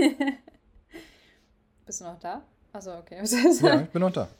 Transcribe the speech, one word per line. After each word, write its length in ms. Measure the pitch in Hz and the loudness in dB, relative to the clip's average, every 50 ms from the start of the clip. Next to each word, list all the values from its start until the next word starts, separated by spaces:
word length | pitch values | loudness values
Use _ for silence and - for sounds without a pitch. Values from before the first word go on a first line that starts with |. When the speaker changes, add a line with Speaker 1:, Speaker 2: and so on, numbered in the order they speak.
| - 302 285 - 285 277 269 - _ - - _ _ _ _ _ _ _ - - - _ _ _ _ _ _ _ _ _ _ _ _ _ _ _ _ | 2 2 2 -2 -4 -6 -6 -8 _ -20 -20 _ _ _ _ _ _ _ -20 -20 -20 _ _ _ _ _ _ _ _ _ _ _ _ _ _ _ _
Speaker 1:
Bist 140 | - - - | -16 -16 -14
du 40 | 185 | -14
noch 140 | 170 175 175 | -16 -16 -14
da? 240 | - 175 196 277 - _ _ _ _ _ | -12 -12 -12 -12 -14 _ _ _ _ _
Ach 80 | - 208 | -20 -18
so, 100 | 190 185 | -16 -14
okay. 280 | 175 170 - - 170 180 | -16 -16 -16 -18 -14 -8
<laughs> 400 | 208 214 247 240 247 349 320 - | -4 -2 0 4 4 4 4 6
Speaker 2:
Ja, 180 | - - 285 277 | 4 4 4 2
ich 60 | 160 - | 0 -2
bin 100 | - 170 | -2 0
noch 120 | 185 185 | 0 0
da. 160 | 175 151 98 - - | 0 -2 -6 -8 -10